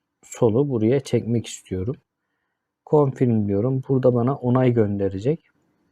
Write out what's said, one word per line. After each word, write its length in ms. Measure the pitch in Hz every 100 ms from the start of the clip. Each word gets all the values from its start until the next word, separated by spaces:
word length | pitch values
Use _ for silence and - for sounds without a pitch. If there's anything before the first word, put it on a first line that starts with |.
| _ _
solu 460 | - - 120 113 147
buraya 300 | 120 110 139
çekmek 480 | - 120 101 117 -
istiyorum. 480 | - - 92 98 156 _ _ _ _ _ _ _ _ -
Confirm 640 | 151 139 - 123 110 101
diyorum. 360 | 98 127 131 -
Burada 240 | 135 131
bana 220 | 123 120 143
onay 380 | 123 127 127
gönderecek. 760 | 120 101 101 98 95 120 165 _ _ _ _ _